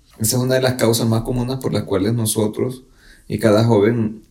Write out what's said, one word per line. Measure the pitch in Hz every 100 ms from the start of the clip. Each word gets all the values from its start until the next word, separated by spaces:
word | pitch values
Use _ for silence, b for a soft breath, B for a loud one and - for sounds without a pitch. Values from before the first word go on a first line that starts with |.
| _ -
Esa | 113 123
es |
una | 127 127
de |
las | 127
causas | 123 113 117 117
más | 113
comunes | 113 123 120 131
por | 123
las | 107
cuales | 104 95 101
nosotros | 120 110 113 107 - 123 131 - b b b _
y | 107
cada | 113 107
joven, | 117 107 104 120 107 - -